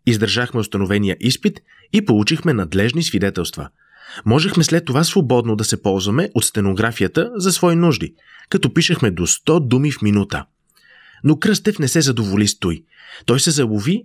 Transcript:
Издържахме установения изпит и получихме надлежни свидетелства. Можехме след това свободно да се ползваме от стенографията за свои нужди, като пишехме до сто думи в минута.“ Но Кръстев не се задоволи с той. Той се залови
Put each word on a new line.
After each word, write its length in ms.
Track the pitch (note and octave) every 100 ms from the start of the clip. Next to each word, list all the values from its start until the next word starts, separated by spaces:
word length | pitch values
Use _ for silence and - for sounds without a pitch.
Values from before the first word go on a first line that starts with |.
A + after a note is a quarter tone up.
| -
Издържахме 540 | A2 G#2+ A2+ B2 A#2+
установения 580 | G#2 G2 F#2+ G2+ G2+ -
изпит 400 | A#2+ - G#3 - _ _ _
и 120 | A3 G#3
получихме 480 | G#2+ G#3 E3 E3+
надлежни 500 | A#2 E2+ F#2+ A2 D3+
свидетелства. 640 | D#3+ G2 G2 F#2 E2+ - C#2+ _ _ _ - - G#2+
Можехме 380 | C3 G3 -
след 220 | D#3+ E3 E3+
това 180 | C3
свободно 520 | E3 G3+ C3 B2 A#2 G#2+
да 80 |
се 180 | A2 A2+
ползваме 480 | G#2 F#2+ G2 A#2+ G3+
от 120 | A#2 -
стенографията 840 | A2 G2 F#2+ A2 A2 F#2 - A#3 A#3
за 160 | F#3
свои 240 | E3+ F3 E3+
нужди, 380 | E3+ A#2+ - - _ - -
като 240 | - B2
пишехме 380 | E3 - E3+ A#2
до 160 | F2 F2
сто 320 | - - E3
думи 320 | C3 B2 D3
в 100 | C3
минута.“ 440 | G#2 G#2 G2 D2 - _ _ _ _ _ - _
Но 160 | C#3 D3+
Кръстев 400 | - G#3 G#3+ G#3
не 80 | C#3
се 140 | E3+
задоволи 460 | C#3 A#2 G2+ G2+ G#2+
с 120 | -
той. 240 | F#2 D#2 - _ - - -
Той 140 | C3+
се 120 | E3+
залови 520 | D3 A#2+ G#2+ A2 G#3